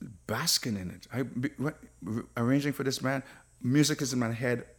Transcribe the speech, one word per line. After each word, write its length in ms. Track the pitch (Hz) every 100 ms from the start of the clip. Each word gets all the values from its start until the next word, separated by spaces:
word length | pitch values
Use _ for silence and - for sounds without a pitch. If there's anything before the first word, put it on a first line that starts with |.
| 147 101 -
basking 500 | 110 165 - 127 101
in 140 | 90
it. 180 | 87 -
I, 80 | 120
be-, 300 | 127 - 131 -
wh-, 160 | 139 - - - 90
r-, 180 | 110 - -
arranging 380 | 117 139 143
for 100 | 135
this 180 | 135 131
man, 200 | 131 135 127 - - -
music 400 | 123 143 143 151
is 100 | 135
in 80 | 123
my 120 | 117
head 340 | 113 123 120 -